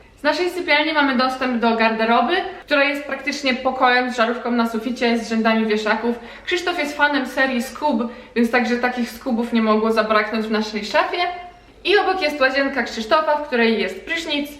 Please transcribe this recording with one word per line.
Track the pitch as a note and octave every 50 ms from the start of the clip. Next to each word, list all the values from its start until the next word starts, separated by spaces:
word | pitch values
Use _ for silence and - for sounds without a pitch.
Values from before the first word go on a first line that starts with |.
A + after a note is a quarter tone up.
| - - - -
Z |
naszej | - D4 D4 D#4 F4+ F4
sypialni | E4+ F4+ - D4+ D4 D4+ D4+ D#4
mamy | D#4+ D4+ C#4+ C4+ B3+
dostęp | A#3+ C4 B3+ B3+ - C4+ B3+ B3 A3+
do | A3+ A#3 A3
garderoby, | A3 A3+ A3+ A3 G#3+ A3+ A3+ A#3 B3 A#3+ B3+ F4 F#4+ F#4+ - - - -
która | - D4 C#4 C#4
jest | C#4+ C#4+ C#4+ -
praktycznie | - C4+ C#4 - C#4+ C#4 - - C4 B3
pokojem | B3+ - C4 C4 C4 C4+ B3 B3 B3+ B3+ B3+
z | A#3
żarówką | B3 A3 A3+ A#3+ A#3 - A#3+
na | A#3+ A#3+ A#3 A3+
suficie, | - - - C4 A#3 - B3 A#3 A#3 A#3
z | G#3 -
rzędami | A3+ A3 A3 A3+ A3 A3 A3
wieszaków. | G#3+ G#3+ G#3+ G#3+ G#3 A3 A#3+ A#3 A#3+ A#3 - - - - - -
Krzysztof | - F4+ F4 E4+ F4+ F4 D4+
jest | D4 C#4+ -
fanem | - D4 D4 D4 C4 B3+
serii | A#3 - D4 C4+ C4 B3 A#3
Scoob, | A3+ - - - D4+ D4+ A#3+ A3 A#3+ A3+ - - - - -
więc | A#3 A#3+ A3+
także | - B3 A3+ A3 A#3+
takich | A#3+ A#3+ B3 A#3 B3 A#3 -
Scoobów | - - - C4+ A#3 A3 A#3+ A#3
nie | A#3 A3+
mogło | A3 A3 G#3+ G#3+ A3 A3+
zabraknąć | A3 A3 G#3 - A3 G#3+ G#3+ - A#3 A3 G#3+
w | A3
naszej | A3+ G#3+ A3 - - G#3 G3
szafie. | - - D#4 F#4 F#4 F4+ F4 F4 F4+ F4+ - - - - - - - - - -
I | D#4+ G4 G4+
obok | F#4+ F#4+ F#4 F#4
jest | D4 D4 D4 D4
łazienka | C4 C4+ C4+ C#4 C#4 C4+ - C4
Krzysztofa, | A3+ - - A#3 A3 - E4 D#4 D#4 D#4 D4+
w | D4 D4
której | - B3+ A#3 A#3 A3+ A3+ G3
jest | F#3 - - - -
prysznic, | - E4 E4 E4 E4 D4 C#4+ D4 - -